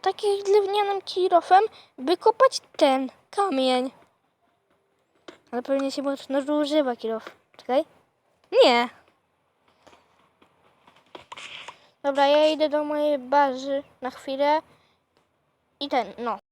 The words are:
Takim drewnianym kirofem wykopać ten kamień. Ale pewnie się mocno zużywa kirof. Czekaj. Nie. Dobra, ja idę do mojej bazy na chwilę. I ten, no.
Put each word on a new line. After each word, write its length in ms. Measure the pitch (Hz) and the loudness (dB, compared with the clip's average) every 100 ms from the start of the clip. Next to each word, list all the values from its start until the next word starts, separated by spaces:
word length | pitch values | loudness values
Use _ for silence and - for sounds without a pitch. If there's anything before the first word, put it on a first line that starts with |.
Takim 400 | 381 381 415 403 | -4 -2 -2 -2
drewnianym 600 | 403 415 392 403 403 392 | 2 2 2 -2 -2 -4
kirofem 640 | - - 359 349 - 370 440 - _ - | -6 -4 2 2 4 4 4 -8 _ -10
wykopać 640 | 254 359 - 440 539 - _ - | -4 0 0 4 2 2 _ 0
ten 340 | 294 262 262 _ _ | 2 2 -4 _ _
kamień. 600 | - 294 269 262 254 262 _ _ _ _ _ _ _ _ _ _ _ _ _ - - _ | -4 -2 0 0 0 -2 _ _ _ _ _ _ _ _ _ _ _ _ _ -20 -20 _
Ale 100 | 240 | -10
pewnie 300 | 247 269 269 | -4 -2 -2
się 100 | 285 | -4
mocno 400 | 277 277 - 277 | -6 -6 -4 -4
zużywa 540 | 269 302 285 302 269 240 | -2 -2 0 0 0 -4
kirof. 340 | 226 220 - - _ - | -6 -6 -10 -20 _ -20
Czekaj. 280 | - 262 320 _ _ _ _ _ _ 427 | -2 -2 -2 _ _ _ _ _ _ 4
Nie. 240 | 440 240 240 - _ _ _ _ _ _ _ _ _ _ _ _ _ _ _ _ _ _ _ _ _ - - - - - - - _ _ | 6 4 0 -8 _ _ _ _ _ _ _ _ _ _ _ _ _ _ _ _ _ _ _ _ _ -20 -20 -20 -18 -18 -20 -20 _ _
Dobra, 240 | 277 277 277 | -4 2 4
ja 200 | 294 311 | 4 4
idę 220 | 302 302 | 2 0
do 160 | 294 | -2
mojej 340 | 294 302 302 294 | -2 -2 0 -2
bazy 640 | 247 285 277 254 269 277 - _ | 0 2 2 -2 -6 -6 -8 _
na 100 | 254 | -14
chwilę. 520 | - - 269 285 311 - _ _ _ _ _ _ _ _ _ _ _ | -12 -10 -2 0 0 -2 _ _ _ _ _ _ _ _ _ _ _
I 80 | - | -4
ten, 240 | 277 202 - | -2 -4 -8
no. 200 | 240 202 _ | -8 -8 _